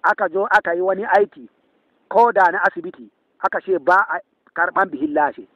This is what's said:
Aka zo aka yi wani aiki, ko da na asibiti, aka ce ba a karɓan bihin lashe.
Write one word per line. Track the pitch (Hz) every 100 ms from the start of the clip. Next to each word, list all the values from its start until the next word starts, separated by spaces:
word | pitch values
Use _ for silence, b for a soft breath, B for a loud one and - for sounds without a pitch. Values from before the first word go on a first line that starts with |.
Aka | 170 214 190
zo | 175 202
aka | 190 -
yi | 175
wani | 185 190
aiki, | 233 196 202 - 117 _ _ _ _ _ _
ko | 196 233
da | 208 180
na | 185
asibiti, | 185 175 175 - 110 _ _ _
aka | 196 190
ce | 190 180
ba | 135 180 208
a | 170 - _ _ -
karɓan | 175 180 190
bihin | 147 151
lashe. | 151 147 - 101